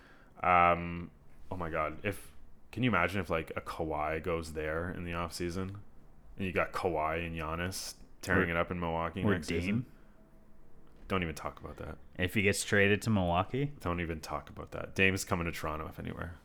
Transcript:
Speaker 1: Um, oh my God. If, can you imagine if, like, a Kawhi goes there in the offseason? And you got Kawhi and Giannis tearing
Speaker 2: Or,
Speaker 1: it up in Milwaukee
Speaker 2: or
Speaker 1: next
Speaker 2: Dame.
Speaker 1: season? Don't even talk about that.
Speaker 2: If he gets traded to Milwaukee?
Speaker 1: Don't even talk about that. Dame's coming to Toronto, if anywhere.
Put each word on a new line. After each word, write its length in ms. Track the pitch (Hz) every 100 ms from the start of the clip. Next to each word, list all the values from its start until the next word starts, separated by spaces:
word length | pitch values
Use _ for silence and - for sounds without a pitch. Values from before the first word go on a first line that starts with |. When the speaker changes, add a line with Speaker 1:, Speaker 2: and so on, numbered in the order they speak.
| - - - -
Speaker 1:
Um, 680 | 90 87 87 85 85 85 85 - - - -
oh 60 | 92
my 120 | 82
God. 280 | 80 76 78
If, 280 | 104 - - - - - -
can 120 | -
you 60 | 123
imagine 300 | 92 87 98
if, 80 | 90
like, 220 | 82 - -
a 60 |
Kawhi 600 | - - 80 76 76 80
goes 300 | 78 82 80
there 400 | 78 78 80 90 85
in 80 |
the 80 | 87
offseason? 640 | 85 87 - 87 87 95 101 - - - - - -
And 100 | 95
you 40 |
got 200 | 92 -
Kawhi 540 | - 95 78 78 82 85
and 100 | 82
Giannis 600 | 78 82 90 101 - - - -
tearing 280 | - 92 92
Speaker 2:
Or, 40 |
Speaker 1:
it 40 | 85
up 140 | 87
in 80 | 87
Milwaukee 440 | 85 82 82 92
Speaker 2:
or 80 | 104
Speaker 1:
next 160 | 90 78
Speaker 2:
Dame. 120 | 85
Speaker 1:
season? 240 | 90 113 123 - - - - - - - - - - - -
Don't 140 | 95
even 100 | 85 76
talk 240 | 73 -
about 180 | 78 73
that. 200 | 80 78 - -
Speaker 2:
If 180 | 90 110
he 80 |
gets 200 | 98 98
traded 380 | - 104 98 101
to 60 | 120
Milwaukee? 600 | 104 87 85 95 127 143 147
Speaker 1:
Don't 180 | 90 87
even 200 | 82 80
talk 300 | - 73 -
about 220 | - 76
that. 220 | - 85 -
Dame's 280 | 95 95 -
coming 200 | 92 85
to 60 |
Toronto, 360 | - 80 76 78
if 100 | -
anywhere. 360 | 82 82 85 85